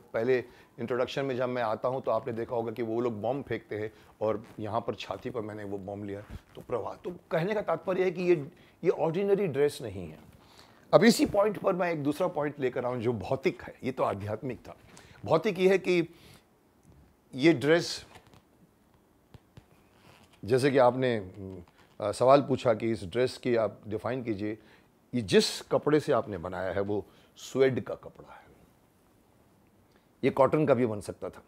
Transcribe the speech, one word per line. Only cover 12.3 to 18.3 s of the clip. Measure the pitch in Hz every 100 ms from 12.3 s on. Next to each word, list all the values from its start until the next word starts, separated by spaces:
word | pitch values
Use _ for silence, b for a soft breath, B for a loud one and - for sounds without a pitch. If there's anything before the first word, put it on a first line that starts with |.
| 156 147 139
लेकर | 127 127
आऊँ | 123 127
जो | 110
भौतिक | 117 90 135 180 -
है, | - -
ये | 123
तो | 131
आध्यात्मिक | 123 101 104 110 127 107
था। | - - B B B B
भौतिक | 101 160 220 175
ये | 185
है | 196
कि | 196 175 156 B B B B _ _ _ _ - _ _ _
ये | 131 156
ड्रेस, | 147 139 170 - - - - -